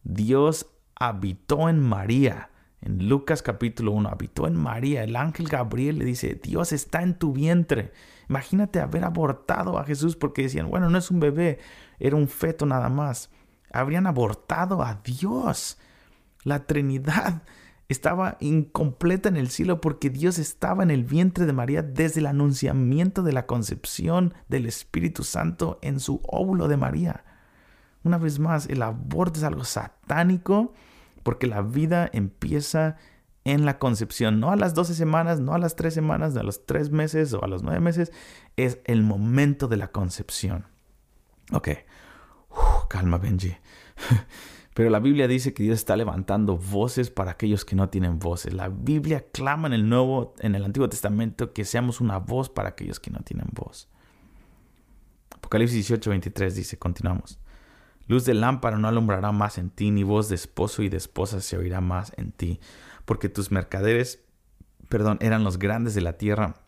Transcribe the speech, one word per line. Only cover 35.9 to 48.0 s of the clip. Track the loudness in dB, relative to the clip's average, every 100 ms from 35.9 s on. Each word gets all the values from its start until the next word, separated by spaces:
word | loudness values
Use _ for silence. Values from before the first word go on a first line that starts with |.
semanas, | 0 0 0 0
no | 0
a |
los | -2 -6 -2
tres | -2 2
meses | 0 0 0 0
o | -2
a | -4
los | -4
nueve | -2 2
meses, | 2 2 -2 -6 -20 -20 -10 -2
es | -2 -2 0
el | 4
momento | 4 2 2 4 4 2 0
de | 0
la | -2
concepción. | -4 -4 -4 -8 -6 -4 -4 -8 _ _ _ _ _ _ _ _
Ok, | -2 -2 -6 -10 -20 -20 -20 -20 _ _
uf, | 2 4 4 2
calma, | 0 0 2
Benji. | 0 0 -2 -8 _ -20 -20 -14
<laughs> | 2 2 0 -20 -20 -20 -10 0
Pero | 4
la | 4
Biblia | 4 4 4
dice | 2 -2 0
que |
Dios | 0 0
está | 0 0
levantando | 0 -4 -2 0 2 0
voces | -2 0 0 0 -2
para | -2 -6
aquellos | -2 0 0 0
que | 0
no | 2
tienen | 0